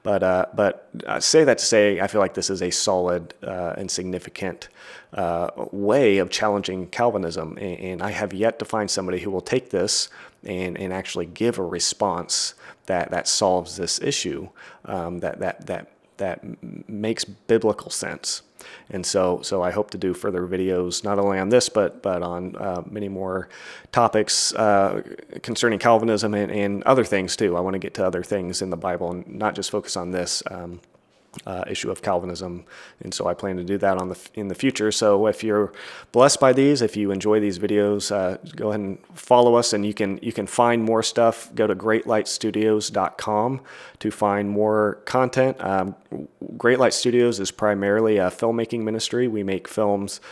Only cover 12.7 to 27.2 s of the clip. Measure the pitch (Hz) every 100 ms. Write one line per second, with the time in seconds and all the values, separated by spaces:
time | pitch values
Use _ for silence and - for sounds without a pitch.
12.7 | - - 90 80 90 - - 98 90 85
13.7 | - 85 - 139 143 90 71 - - -
14.7 | - - 95 85 87 85 - 92 - -
15.7 | 90 - _ _ - 95 - - - -
16.7 | - - 107 110 113 - 98 - 113 107
17.7 | 104 - - - - - - - - -
18.7 | - - 95 87 98 92 87 - 98 90
19.7 | 104 104 95 92 87 104 90 90 92 92
20.7 | 90 90 - 104 101 101 95 95 123 -
21.7 | 110 95 - 98 90 87 87 92 - 98
22.7 | 87 82 104 101 95 95 92 87 - -
23.7 | - - - 113 107 104 - - - 107
24.7 | 101 98 52 - - - - - 110 120
25.7 | 104 117 113 113 104 110 104 101 104 101
26.7 | 101 - 131 110 101